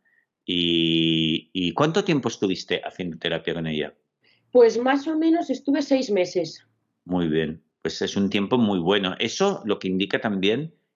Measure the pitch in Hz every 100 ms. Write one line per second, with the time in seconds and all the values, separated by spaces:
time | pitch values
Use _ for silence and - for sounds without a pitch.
0 | _ _ _ _ - 90 87 82 82 82
1 | 82 80 80 80 - 95 87 - 156 196
2 | 196 147 120 - 101 87 - 87 - -
3 | 87 80 85 82 82 80 80 76 73 -
4 | _ _ _ _ _ 247 233 214 254 277
5 | 320 311 330 330 339 262 - 294 277 269
6 | 226 202 180 185 151 - _ _ _ _
7 | - 90 82 80 78 80 _ _ 80 -
8 | 98 101 98 101 98 123 107 95 82 104
9 | 95 - 113 - 196 190 110 98 98 92
10 | 98 131 113 98 98 120 160 _ _